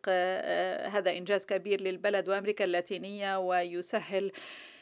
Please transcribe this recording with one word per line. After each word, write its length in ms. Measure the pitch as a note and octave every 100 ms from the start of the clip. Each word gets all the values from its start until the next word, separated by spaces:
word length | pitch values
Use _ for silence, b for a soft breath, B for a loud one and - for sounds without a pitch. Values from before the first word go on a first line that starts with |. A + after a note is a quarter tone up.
| -
آه، 800 | F#3 F#3 F#3 - F3 F#3 - F#3+
هذا 240 | G3+ F3+
إنجاز 340 | E3+ F3+ G3 -
كبير 360 | F#3+ F#3 G3
للبلد 480 | F#3+ F#3 G#3 G3+ F3+
وأمريكا 360 | G3 G3+ G#3 F#3+
اللاتينية، 720 | F3 F3 F#3 F#3+ G3+ G3 F#3+
ويسهل، 920 | F#3 F3+ F3 F3 F3 G#3+ D#3 F#3+ G3 B B B B B